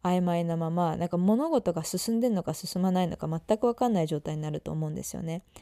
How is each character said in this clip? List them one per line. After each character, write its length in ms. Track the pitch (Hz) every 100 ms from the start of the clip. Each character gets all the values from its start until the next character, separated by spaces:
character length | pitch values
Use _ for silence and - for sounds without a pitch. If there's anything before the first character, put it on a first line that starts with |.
曖 200 | 180 180
昧 220 | 175 170
な 120 | 170 165
ま 140 | 160
ま、 260 | 175 165 156
な 100 | 175
ん 20 |
か 100 | 175
物 320 | 190 226 320
事 220 | 269 -
が 120 | 170
進 300 | 156 185 -
ん 60 | 226
で 80 | 247
ん 60 |
の 80 | 190
か 120 | 156
進 260 | 151 180 180
ま 100 | 185
な 120 | 185
い 60 | 175
の 80 | -
か 120 | 160
全 300 | 160 - 220
く 80 | 240
分 80 |
か 140 | 233 247
ん 40 |
な 100 | 196
い 40 | 156
状 140 | 151
態 160 | 151 151
に 60 |
な 80 | 151
る 100 | 151
と 120 | 156
思 140 | 156 156
う 40 |
ん 40 |
で 80 | -
す 120 | -
よ 80 | -
ね。 200 | 165 170 - -